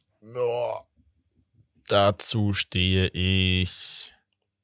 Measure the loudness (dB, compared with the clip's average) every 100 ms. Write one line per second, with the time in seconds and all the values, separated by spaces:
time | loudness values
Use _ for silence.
0 | _ _ -14 -6 -4 -2 -4 -8 -14 _
1 | _ _ _ _ _ _ _ _ 0 4
2 | 4 2 0 0 0 -2 -2 0 2 2
3 | 0 0 0 2 2 0 -2 -6 -16 -16
4 | -18 _ _ _ _ _